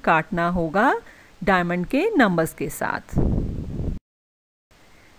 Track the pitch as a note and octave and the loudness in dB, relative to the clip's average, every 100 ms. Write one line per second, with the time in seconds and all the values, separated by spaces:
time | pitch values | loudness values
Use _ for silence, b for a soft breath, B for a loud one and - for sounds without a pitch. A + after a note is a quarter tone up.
0 | - D#3+ D#3+ F3 E3+ F3+ E3 F#3 B3+ A4+ | 2 2 2 -2 0 0 0 2 2 0
1 | b b b - G3 F#3 F3 F3 F3 C4+ | b b b -6 0 2 2 -2 -2 0
2 | G#4+ G4 G#3+ E3+ D#3+ - D3 - - - | 2 4 4 4 0 -4 -8 -4 -6 -6
3 | - - - - - - - - - - | -4 0 2 0 -2 -6 -8 -6 -6 -6
4 | - _ _ _ _ _ _ b b b | -10 _ _ _ _ _ _ b b b
5 | b | b